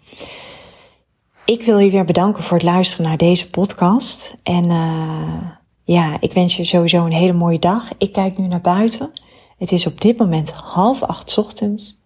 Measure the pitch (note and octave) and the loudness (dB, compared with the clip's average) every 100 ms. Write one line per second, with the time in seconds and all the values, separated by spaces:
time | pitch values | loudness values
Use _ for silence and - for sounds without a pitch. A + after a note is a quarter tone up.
0 | - - - - - - - - _ _ | -20 -20 -20 -20 -20 -20 -20 -20 _ _
1 | _ _ _ _ - A3+ A3+ G#3 G3+ G3 | _ _ _ _ -4 -2 2 4 4 4
2 | F3+ F3+ F3+ G#3 E3 F3 E3+ F#3 F3+ - | 2 2 0 -2 -2 0 2 2 2 0
3 | D#3+ D#3+ E3+ F3 - - G3 - F3+ G#3+ | -2 2 2 2 0 -2 -4 0 2 2
4 | - - - - - F3 F3 E3+ E3 D#3+ | 0 -4 -6 -10 -4 0 0 0 -2 -4
5 | D#3 D#3 D#3 D#3+ F3 - _ _ - E3+ | -6 -6 -6 -8 -10 -14 _ _ 0 2
6 | D#3+ D3+ - - F3+ - E3+ F3+ E3+ F3 | 2 0 -2 2 0 0 0 2 4 2
7 | E3+ D#3+ F3+ F3 F3 E3 E3+ G#3+ - - | 2 2 2 2 2 2 2 0 -4 -6
8 | G3+ G3+ F#3+ F#3+ F#3 F3 F3 F#3 A3+ - | -4 -2 -2 -2 -4 -2 0 2 2 0
9 | C#4+ - _ _ _ - F3 F3+ E3 - | -6 -14 _ _ _ -10 -2 0 0 0
10 | G#3 A#3+ G3+ D#3+ D#3 - - F3 G#3 C4 | 2 2 2 0 -4 -8 -6 0 2 2
11 | - F3+ - - G#3+ - G#3 G#3+ - - | -4 -6 -6 -4 -4 -4 -6 -6 -10 -20